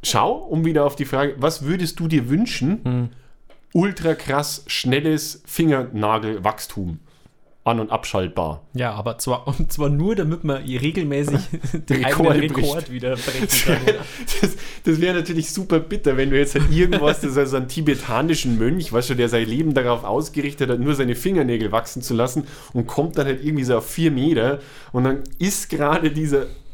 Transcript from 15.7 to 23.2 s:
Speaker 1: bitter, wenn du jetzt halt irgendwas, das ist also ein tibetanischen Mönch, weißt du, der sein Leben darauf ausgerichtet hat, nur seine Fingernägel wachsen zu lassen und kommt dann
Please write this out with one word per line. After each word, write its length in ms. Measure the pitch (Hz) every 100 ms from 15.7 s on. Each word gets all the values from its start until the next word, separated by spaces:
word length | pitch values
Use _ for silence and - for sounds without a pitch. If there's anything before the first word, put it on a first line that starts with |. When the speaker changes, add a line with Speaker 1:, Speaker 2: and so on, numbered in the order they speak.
| 165
Speaker 1:
bitter, 380 | - 208 143 131
wenn 120 | 135
du 80 | 139
jetzt 180 | 143 143
halt 140 | 147
irgendwas, 480 | 156 180 190 147 151
das 100 | 147
ist 60 | 135
also 180 | 135 131
ein 140 | 127
tibetanischen 880 | 160 151 131 - 117 156 156 131 117
Mönch, 340 | 113 180 165
weißt 200 | - 120
du, 40 | 123
der 140 | 120
sein 180 | 117 110
Leben 260 | 123 160
darauf 300 | 135 123 120
ausgerichtet 680 | 104 117 156 151 143 143 123
hat, 100 | 123
nur 120 | 135 143
seine 200 | 127 120
Fingernägel 560 | 185 190 131 117 107
wachsen 300 | 110 - 127
zu 120 | 120
lassen 320 | 117 123 127 147 - -
und 120 | 123 113
kommt 320 | - 160
dann 100 | 160